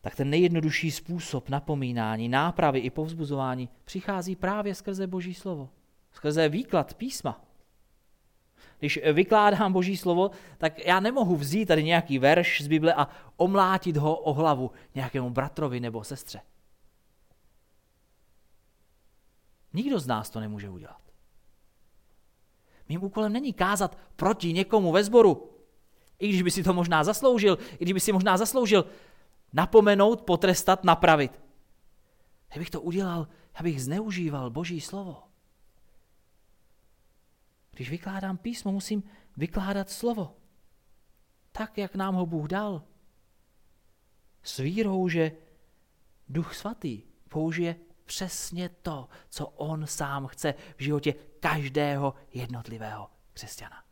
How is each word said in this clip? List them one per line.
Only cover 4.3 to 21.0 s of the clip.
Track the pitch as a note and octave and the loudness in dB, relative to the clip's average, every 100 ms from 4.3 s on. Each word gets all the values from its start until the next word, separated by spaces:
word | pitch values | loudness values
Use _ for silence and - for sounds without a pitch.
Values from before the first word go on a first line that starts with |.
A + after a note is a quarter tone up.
| F3+ | -4
právě | F#3+ G#3 G#3 F#3+ | -4 -4 -4 -6
skrze | - G3 F#3+ | -8 -6 -6
Boží | F#3 F3 | -6 -8
slovo, | F3+ G3 D#3+ C3+ _ _ _ _ | -10 -8 -10 -10 _ _ _ _
skrze | - D3+ D3+ D#3 | -6 -2 2 2
výklad | E3+ C4+ F3+ C3+ | 0 0 0 -2
písma. | - B3+ - C3+ - _ _ _ _ _ _ _ _ _ _ _ _ - - | -8 -10 -6 -6 -8 _ _ _ _ _ _ _ _ _ _ _ _ -20 -8
Když | D3 D3+ D#3 | -6 0 2
vykládám | D3+ F#3 G#3+ G#3 G3+ G3+ | 4 4 6 6 4 2
Boží | F#3 F3+ F#3+ | 2 0 -2
slovo, | F3+ F3 G3 - - - | 0 2 2 -2 -20 -4
tak | D#3+ D#3 F3 | -4 -2 2
já | F#3 | 2
nemohu | G#3 C4+ F#3+ E3 | 2 0 2 0
vzít | C#3+ F#3+ G#3 | 0 -2 2
tady | D#3 | 2
nějaký | D#3 E3+ E3+ C3+ | 4 2 2 2
verš | C3+ E3+ F3 - | 4 4 2 -2
z | D3 | 0
Bible | D#3 D#3+ | 2 4
a | E3+ D3 - - - | 2 0 -4 -20 0
omlátit | F3+ G3 F#3 F#3+ F3+ D3 | 2 4 4 2 0 0
ho | D3+ E3 | 0 0
o | D#3+ | -2
hlavu | C#3 D#3+ C3+ B2+ - - C3+ | 2 2 2 -2 -8 -12 -10
nějakému | C3 C#3 B2 | -6 -4 -2
bratrovi | B2 C#3+ - D3+ B2 | -2 -4 -4 -4 -4
nebo | A#2+ A2+ | -6 -8
sestře. | G#2 C3+ - G2 _ _ _ _ _ _ _ _ _ _ _ _ _ _ _ _ _ _ _ _ _ _ _ _ _ _ _ _ _ _ _ _ _ | -12 -14 -14 -18 _ _ _ _ _ _ _ _ _ _ _ _ _ _ _ _ _ _ _ _ _ _ _ _ _ _ _ _ _ _ _ _ _
Nikdo | E3 C4+ A#3 | -6 -2 -2
z | B2+ | -2
nás | A2 G#2+ | -4 -4
to | A2+ | -10
nemůže | G#2+ G#2+ G2+ | -8 -10 -12
udělat. | F2+ D2+ - | -14 -18 -20